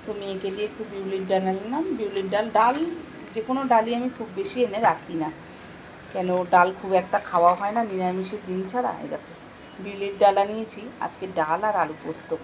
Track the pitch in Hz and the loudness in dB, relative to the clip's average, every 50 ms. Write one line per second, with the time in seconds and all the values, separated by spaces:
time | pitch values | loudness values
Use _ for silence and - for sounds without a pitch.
0 | - - 214 202 196 196 196 190 196 196 190 202 208 214 - - 220 202 202 196 | -10 -8 -8 -6 -6 -6 -6 -4 -4 -4 -4 -4 -4 -4 -6 -8 -10 -8 -8 -8
1 | 196 190 190 190 190 185 190 190 190 190 190 190 202 220 254 294 339 381 320 220 | -6 -4 -4 -4 0 2 2 2 2 2 0 -2 -2 -4 -2 -2 -2 -2 -2 -2
2 | 214 202 196 196 190 190 190 202 220 226 - 214 220 240 262 294 320 349 330 - | -2 -2 -2 -2 -2 0 0 0 2 2 4 4 6 6 4 2 0 -2 -4 -6
3 | - - - - - - - 226 220 - 254 269 277 254 240 226 220 233 233 240 | -10 -12 -14 -16 -14 -10 -8 -6 -4 -2 -2 0 4 6 6 6 6 4 0 -2
4 | 247 254 247 - 226 226 185 190 196 196 - 247 247 220 196 214 233 196 160 - | -2 -4 -4 -6 -10 -8 -6 -6 -6 -2 0 0 0 2 2 2 4 4 2 2
5 | - - 180 165 156 151 156 - - - - - - - - - - - - - | -2 -6 -4 -4 -4 -4 -6 -8 -14 -18 -18 -18 -18 -18 -18 -18 -18 -18 -18 -18
6 | - - - 190 180 180 180 180 180 180 190 180 175 185 190 190 - 190 190 185 | -14 -8 -4 -2 0 0 2 0 2 6 6 6 6 6 4 -2 -2 2 4 2
7 | 190 185 - 202 - - - 175 170 175 180 175 202 202 214 233 233 214 190 185 | 4 2 0 -2 0 2 4 6 8 8 6 6 2 0 0 0 0 0 0 0
8 | 185 180 180 185 190 185 208 208 - 185 185 185 190 190 196 247 247 240 196 - | 0 0 0 -2 -2 -4 -6 -8 -6 -4 -4 -4 -4 -4 -2 -2 -2 -2 -2 -4
9 | - 143 - - - - - - - - - - - - - - 190 202 202 196 | -6 -8 -8 -8 -10 -12 -18 -18 -18 -18 -18 -18 -18 -18 -14 -12 -10 -10 -6 -4
10 | 196 202 196 196 208 202 196 196 202 202 214 220 220 220 - 196 214 247 - - | -4 -4 2 6 6 6 8 6 4 2 0 -4 -6 -8 -8 -12 -12 -12 -8 -6
11 | - - - - 190 185 180 170 156 156 160 175 208 214 208 190 165 151 156 156 | -6 -6 -6 -8 -10 -6 -2 0 0 2 0 0 2 2 2 2 0 0 -2 -6
12 | - 165 160 - - - 165 156 | -8 -8 -8 -8 -6 -6 -6 -4